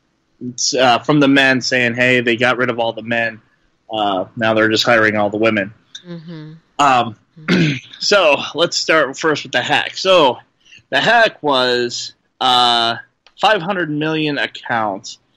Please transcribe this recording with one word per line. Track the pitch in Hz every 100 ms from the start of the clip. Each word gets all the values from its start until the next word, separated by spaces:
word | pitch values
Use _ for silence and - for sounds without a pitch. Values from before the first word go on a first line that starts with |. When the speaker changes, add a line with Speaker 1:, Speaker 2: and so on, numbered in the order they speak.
| _ _ _ - 123
Speaker 1:
s-, | 123 -
uh, | 135 127 120
from | - 151
the | 139
men | 139 135 127
saying, | 113 127 120
"Hey, | 120 127 127
they | 120 117
got | 123 123
rid | 127
of | 117
all | 117
the | 110
men. | 110 117 113 110 _ _ _ _ -
Uh, | 110 104 95 95 -
now | 113
they're | 110 110
just | 110
hiring | - 117 107 104
all | 104
the | 104
women." | 113 107 98 - _ - 180
Speaker 2:
Mm-hmm. | 170 160 165 156 160 _ -
Speaker 1:
Um, | 139 127 117 107
<clears throat> | _ -
Speaker 2:
Mm-hmm. | 156 180 160 131 - -
Speaker 1:
so | - 202 165 139 -
let's | 147 170 -
start | - 160 131 135
first | 160 143
with | 131
the | 127
hack. | 123 139 - -
So | 190 185 139 117 - _ _ - -
the | 131
hack | 143 233 226 -
was, | 151 131 127 123 120 120 - - _ -
uh, | 131 123 120 120 117 113 - _ _ -
five | 190 214
hundred | 165 190 165
million | 147 156 156 151 139
accounts, | 110 - - 117 107 98 - - _